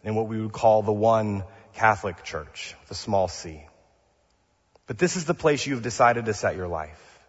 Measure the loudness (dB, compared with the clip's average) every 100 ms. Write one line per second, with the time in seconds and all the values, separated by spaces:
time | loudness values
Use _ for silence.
0 | -2 -4 -2 -4 -6 2 6 6 4 2
1 | 4 4 2 -4 -8 -16 -20 2 2 4
2 | -2 -8 -10 -12 -12 -16 -16 -18 _ -12
3 | -2 0 0 -4 -14 -16 -20 _ _ _
4 | _ _ _ _ _ _ _ _ -14 -2
5 | -2 0 -4 0 2 0 -2 -4 -4 2
6 | 4 4 -2 -2 -4 -4 -6 -6 -8 -16
7 | -20 _